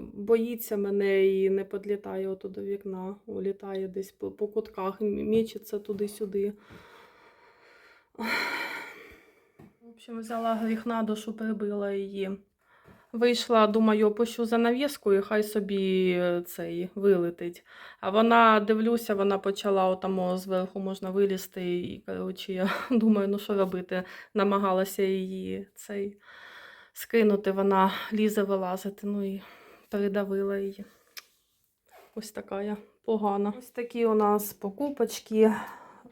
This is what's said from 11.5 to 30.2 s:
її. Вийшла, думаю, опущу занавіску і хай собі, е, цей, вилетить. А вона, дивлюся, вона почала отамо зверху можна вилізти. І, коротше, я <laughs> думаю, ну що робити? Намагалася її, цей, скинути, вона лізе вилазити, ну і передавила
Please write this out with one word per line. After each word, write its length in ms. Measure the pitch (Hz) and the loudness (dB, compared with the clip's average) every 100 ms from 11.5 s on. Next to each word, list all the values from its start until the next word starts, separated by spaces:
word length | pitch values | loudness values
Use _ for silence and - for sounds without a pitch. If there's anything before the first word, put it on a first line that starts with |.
| 208 208 208 202 | -2 -2 -2 -2
її. 460 | 196 196 196 190 196 _ _ _ _ - - _ | -4 -6 -6 -6 -6 _ _ _ _ -20 -20 _
Вийшла, 560 | 226 240 240 - 220 214 | 2 4 4 2 4 6
думаю, 400 | 220 220 214 214 | 6 6 6 4
опущу 380 | 214 226 - 226 | 2 -2 -2 0
занавіску 680 | 233 233 247 285 - 208 | 2 4 2 0 0 2
і 80 | 196 | 2
хай 220 | 196 214 | 2 0
собі, 680 | 214 214 196 196 190 185 185 180 | 0 -2 -2 0 2 2 2 2
е, 220 | 180 175 | 2 0
цей, 480 | 175 - 170 170 180 202 | -4 -8 -8 -6 -6 2
вилетить. 720 | 202 180 170 170 175 175 - - - - | 4 4 2 -4 -8 -10 -18 -20 -20 -8
А 100 | 196 | 0
вона, 500 | 208 233 233 226 214 | 4 6 8 8 6
дивлюся, 560 | 208 220 226 233 226 196 | 4 2 2 0 0 0
вона 220 | 196 196 | 2 2
почала 500 | 196 196 208 196 185 | -2 -2 0 2 2
отамо 500 | 185 190 190 180 185 | 0 -2 -2 0 -2
зверху 420 | 190 185 185 196 | -2 -2 -2 -6
можна 300 | 190 190 190 | -6 -6 -4
вилізти. 680 | 190 202 185 - 190 180 175 | 2 2 0 -6 -6 -4 -4
І, 240 | 180 202 - | -4 -10 -10
коротше, 480 | 185 185 185 - | -8 -6 -8 -8
я 160 | 185 190 - | -2 -2 -2
<laughs> 100 | - | 0
думаю, 360 | 240 220 208 196 | 2 4 4 2
ну 120 | 202 | -2
що 140 | - | -2
робити? 500 | 202 185 185 180 185 180 - - | 0 0 -2 -6 -6 -6 -12 -6
Намагалася 680 | 208 202 196 196 185 196 - | 0 2 2 2 0 0 0
її, 640 | 190 190 190 190 185 190 196 - | 0 0 -4 -6 -8 -8 -10 -18
цей, 420 | - 202 202 202 - - - - - - - | -10 -8 -8 -10 -20 -20 -20 -20 -20 -20 -20
скинути, 580 | - - 233 214 202 196 | -16 0 4 6 4 2
вона 400 | 190 196 190 190 - - | 2 4 6 4 2 -4
лізе 300 | 214 214 208 | 0 2 2
вилазити, 640 | 196 196 180 185 202 202 202 | 0 0 -2 -4 -8 -8 -6
ну 160 | 202 | -4
і 180 | 196 196 - - - - - | -6 -8 -12 -20 -20 -20 -8
передавила 680 | 202 202 202 | -2 0 0